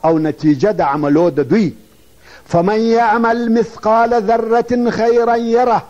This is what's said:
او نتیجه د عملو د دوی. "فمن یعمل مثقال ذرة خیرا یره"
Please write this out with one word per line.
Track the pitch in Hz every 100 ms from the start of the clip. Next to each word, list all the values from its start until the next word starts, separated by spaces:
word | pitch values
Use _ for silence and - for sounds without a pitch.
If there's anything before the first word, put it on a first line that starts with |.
او | 160 165
نتیجه | 156 147 151 143 202
د | 185
عملو | 151 147 147 147 175
د | 143 127
دوی. | 202 180 - - _ _ _ - - -
"فمن | 170 180 214
یعمل | 226 226 233 226 226 233 233
مثقال | 233 214 - 208 226 233 240 202
ذرة | 226 226 233 233 247 240
خیرا | 214 226 233 233 233
یره" | 233 233 247 208 -